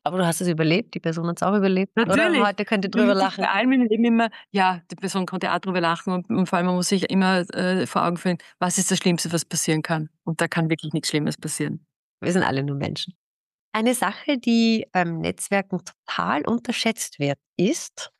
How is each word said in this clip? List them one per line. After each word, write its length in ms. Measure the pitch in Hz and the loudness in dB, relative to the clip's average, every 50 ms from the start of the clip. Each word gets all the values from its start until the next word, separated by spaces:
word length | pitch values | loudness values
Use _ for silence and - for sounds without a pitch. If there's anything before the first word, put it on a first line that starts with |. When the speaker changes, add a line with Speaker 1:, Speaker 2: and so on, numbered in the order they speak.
| - | -6
Speaker 1:
Aber 140 | 151 180 | -4 0
du 80 | 185 180 | 0 0
hast 160 | 170 160 - | 0 0 0
es 60 | 185 180 | 0 0
überlebt, 440 | 160 160 160 151 165 208 - - - | 0 2 2 2 2 2 0 -2 -8
die 60 | 170 | -6
Person 280 | - 165 160 165 165 | -4 -4 -4 -2 -4
hat's 140 | 170 170 - 175 | -4 -2 0 0
auch 120 | 185 208 | 2 2
überlebt. 400 | 208 190 196 185 185 196 - _ | 4 4 2 2 2 0 0 _
Speaker 2:
Natürlich. 440 | 220 233 165 190 302 330 349 330 247 | 0 2 2 2 2 4 2 2 2
Speaker 1:
Oder 80 | 202 | 2
heute 160 | 202 196 - 208 | 2 0 -2 -2
könnt 180 | - 226 196 190 | -2 -2 -2 -2
ihr 60 | 196 | 0
drüber 160 | - 240 240 | 2 2 4
Speaker 2:
Man 100 | - 202 | 4 4
muss 80 | 190 190 190 | 4 2 0
sich 80 | - | 0
Speaker 1:
lachen. 60 | 196 - - 196 | -2 -2 0 2
Speaker 2:
bei 60 | 202 | 2
allem 120 | 240 262 269 | 2 4 4
im 100 | 254 240 | 4 4
Leben 200 | 208 220 226 233 | 4 4 4 4
immer, 240 | 233 226 226 233 220 - - - _ | 4 4 4 2 0 -2 -8 -10 _
ja, 300 | 190 196 185 185 180 170 - - | 0 2 2 2 2 -2 -6 -14
die 40 | 180 | -10
Person 300 | - 196 180 - 190 180 | -8 -6 -4 -2 -2 -2
konnte 280 | - 185 170 185 - 175 | -2 -4 -4 -2 -2 -2
auch 60 | 175 | -2
drüber 220 | - 190 180 180 | -2 -2 0 0
lachen 320 | 170 165 170 - - 196 185 | 2 0 0 0 -2 -2 -4
und, 160 | 180 175 - | -2 -2 -2
und 160 | 226 180 185 | 0 0 0
vor 100 | - 190 | 2 0
allem 100 | 175 175 | 0 2
man 80 | 180 180 | 2 0
muss 120 | 180 175 - | 0 0 0
sich 200 | 202 180 180 - | 0 0 0 0
immer, 300 | 185 190 190 185 190 180 175 - - | 2 2 2 4 2 2 0 -2 -4
äh, 300 | - 185 185 190 185 - | -2 -2 0 0 0 -2
vor 180 | - - - 160 | -2 -2 0 0
Augen 100 | 175 180 | 0 -2
führen, 200 | 165 - 185 175 - - - _ - | -2 -2 -2 -2 -2 -6 -14 _ -4
was 180 | 180 180 - | -4 -2 0
ist 120 | 196 185 - | 0 0 0
das 80 | 190 - | 0 0
Schlimmste, 320 | - 185 170 - - 165 170 | 2 2 0 0 0 -2 -2
was 100 | 160 - | -4 -4
passieren 380 | - - - - 170 156 156 | -4 -6 -4 0 0 0 0
kann? 280 | - - 165 156 156 - _ _ _ | -2 -2 -4 -4 -4 -8 _ _ _
Und 160 | 160 160 - | -6 -4 -2
da 80 | 170 | -2
kann 220 | 160 - 170 165 156 | -2 0 0 0 0
wirklich 240 | 160 - - 151 - | 0 -2 -4 -4 -4
nichts 160 | 151 - - | -4 -2 -2
Schlimmes 260 | - 147 151 151 151 | -2 -2 0 -2 -4
passieren. 480 | - - 151 - - 147 151 151 156 - _ _ _ _ _ _ _ | -4 -6 -8 -6 -4 -4 -6 -6 -8 -12 _ _ _ _ _ _ _
Speaker 1:
Wir 100 | - 160 | -2 0
sind 120 | 175 190 - | 2 2 2
alle 200 | - 131 135 139 | 2 0 0 -2
nur 120 | 143 139 | -2 -4
Menschen. 360 | 139 - - 151 - - 180 - _ _ _ _ _ _ _ _ _ _ _ - | -4 -4 -4 -6 -6 -8 -10 -12 _ _ _ _ _ _ _ _ _ _ _ -4
Eine 200 | 220 220 247 247 | 0 2 0 2
Sache, 460 | - 185 190 - - - 302 285 240 | 2 0 -2 -2 -4 -2 -2 -2 0
die 480 | - 233 233 233 226 226 226 220 - - | 0 2 4 4 4 4 2 0 -2 -2
beim 280 | - 185 175 170 165 160 | 0 0 0 0 -2 -2
Netzwerken 640 | 165 - - - - - 202 196 190 - 190 175 - | -4 -4 -4 -6 -4 -2 0 -2 0 -2 -6 -8 -8
total 560 | - - _ _ - - - 170 190 247 294 - | -10 -20 _ _ -8 -6 -4 -2 0 -2 0 0
unterschätzt 720 | - 233 233 - 247 220 - - 226 226 - - - - - | 0 -2 -2 -2 -4 -4 -2 -2 -2 -2 -4 -6 -10 -6 -4
wird, 180 | 143 143 139 - _ _ _ | -2 -2 -2 -4 _ _ _
ist? 540 | - 175 226 339 - - - - - - - _ | 0 0 0 0 -2 -6 -12 -14 -14 -16 -16 _